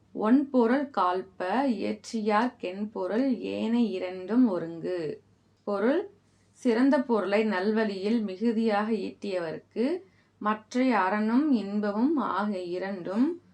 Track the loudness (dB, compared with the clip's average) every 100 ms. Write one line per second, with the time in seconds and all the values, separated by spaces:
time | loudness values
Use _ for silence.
0 | _ -4 4 4 4 2 4 2 0 0
1 | 0 0 -4 -8 -4 0 0 -2 -4 -6
2 | -6 -4 0 2 0 -4 -10 -6 -8 -6
3 | -4 0 0 -2 -4 -4 -2 0 0 -2
4 | -6 -8 -2 4 4 2 -4 -8 -6 -4
5 | -4 -8 _ _ _ _ -6 0 2 2
6 | -2 -10 _ _ _ _ 0 4 4 4
7 | 2 0 2 2 2 0 0 0 0 -2
8 | -2 0 -2 -2 0 2 2 0 0 -2
9 | -4 -8 -6 -4 -4 -8 -10 -2 -2 -2
10 | -8 _ _ -6 -2 -2 -2 0 2 4
11 | 2 2 2 2 4 2 0 -2 -2 0
12 | 0 2 0 -2 -2 -4 -4 -6 -6 -6
13 | -4 0 0 0 -12